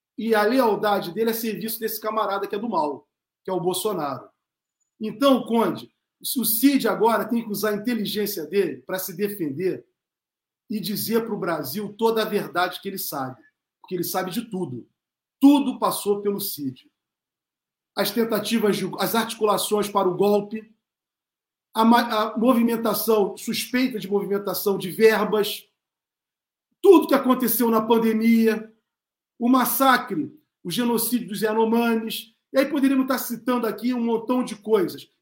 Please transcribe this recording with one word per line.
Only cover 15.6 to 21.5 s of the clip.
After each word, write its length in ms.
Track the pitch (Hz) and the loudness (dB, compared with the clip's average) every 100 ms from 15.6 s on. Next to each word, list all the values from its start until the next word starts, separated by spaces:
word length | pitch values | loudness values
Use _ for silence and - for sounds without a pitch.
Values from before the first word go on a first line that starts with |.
| 247 202 | 2 -2
passou 420 | 196 - 202 202 | -2 -2 -2 -2
pelo 180 | 202 202 | -2 -4
Cid. 500 | - - 135 - _ _ _ _ _ _ _ _ _ _ _ - | -6 -8 -10 -10 _ _ _ _ _ _ _ _ _ _ _ -4
As 140 | 196 | -2
tentativas 680 | 240 226 208 - 226 208 160 | 0 0 -2 0 0 2 0
de, 120 | 180 - | -2 -4
as 160 | 190 226 | -2 0
articulações 720 | 220 - 208 185 - 208 202 | -2 0 0 0 0 -2 0
para 200 | 202 185 | 0 0
o 80 | 165 | 2
golpe, 560 | 202 202 202 220 - _ _ _ _ _ _ _ _ | 2 2 0 -10 -14 _ _ _ _ _ _ _ _